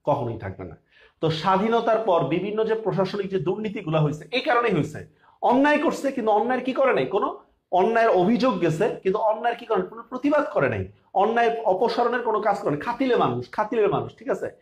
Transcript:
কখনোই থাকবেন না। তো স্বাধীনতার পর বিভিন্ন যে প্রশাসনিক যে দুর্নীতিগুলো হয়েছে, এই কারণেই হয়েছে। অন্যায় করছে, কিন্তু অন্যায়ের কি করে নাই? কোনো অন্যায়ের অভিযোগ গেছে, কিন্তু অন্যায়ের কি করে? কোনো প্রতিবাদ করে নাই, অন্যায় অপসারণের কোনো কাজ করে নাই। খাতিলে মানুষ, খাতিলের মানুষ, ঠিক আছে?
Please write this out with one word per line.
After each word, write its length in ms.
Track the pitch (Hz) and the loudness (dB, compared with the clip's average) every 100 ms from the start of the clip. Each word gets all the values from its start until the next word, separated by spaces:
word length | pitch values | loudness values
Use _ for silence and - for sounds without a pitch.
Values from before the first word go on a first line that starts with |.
কখনোই 340 | - 135 120 107 | -2 0 -2 -6
থাকবেন 280 | 98 - 92 | -10 -10 -14
না। 100 | - _ _ - _ | -16 _ _ -20 _
তো 100 | 160 | -2
স্বাধীনতার 680 | 160 190 190 220 233 226 220 | 0 0 2 2 2 2 0
পর 260 | - 170 | 2 2
বিভিন্ন 400 | 139 175 196 214 | 2 -2 -2 -2
যে 100 | 214 | 0
প্রশাসনিক 560 | 220 190 170 190 208 190 | -2 -2 -2 -2 -4 -4
যে 80 | 185 | -2
দুর্নীতিগুলো 600 | 151 202 214 214 156 160 | -2 -4 -6 -6 -2 0
হয়েছে, 280 | 151 - - | 0 -2 -4
এই 100 | 254 | -4
কারণেই 320 | 277 240 233 | 0 2 2
হয়েছে। 360 | 170 131 104 87 _ _ _ | 0 -2 -8 -16 _ _ _
অন্যায় 360 | - 254 285 294 | 2 4 4 2
করছে, 340 | 302 - 277 | 0 -2 -4
কিন্তু 200 | 262 220 | -2 2
অন্যায়ের 320 | 208 233 254 | 2 2 -2
কি 80 | 254 | -2
করে 220 | 254 269 | 0 2
নাই? 120 | 208 - | 2 0
কোনো 320 | 190 277 370 - _ _ | 0 -2 -4 -16 _ _
অন্যায়ের 400 | 180 208 233 226 | 2 2 4 4
অভিযোগ 500 | 185 180 233 254 190 | 4 4 2 2 2
গেছে, 360 | 165 156 214 - | 0 0 -2 0
কিন্তু 160 | 190 208 | -2 0
অন্যায়ের 400 | 220 220 233 240 | 0 0 -2 -4
কি 80 | 240 | -2
করে? 160 | 208 | -2
কোনো 200 | 180 226 | -2 -10
প্রতিবাদ 420 | - 254 285 294 - | -12 -4 0 0 0
করে 160 | 185 135 | 0 0
নাই, 200 | 107 92 - _ | 0 -6 -12 _
অন্যায় 480 | 185 208 233 233 - | 0 2 4 2 2
অপসারণের 600 | 202 185 226 - 240 233 | 0 2 0 0 0 0
কোনো 180 | 240 208 | -2 0
কাজ 180 | 208 202 | 0 0
করে 120 | 165 | -2
নাই। 100 | 143 | -2
খাতিলে 360 | 240 - 262 214 | -4 -2 2 2
মানুষ, 340 | 143 123 123 | 2 -2 -4
খাতিলের 380 | - 208 233 202 | -4 -2 0 2
মানুষ, 280 | 135 113 - | 0 -4 -8
ঠিক 100 | 247 | -6
আছে? 220 | 202 113 - | -6 -6 -12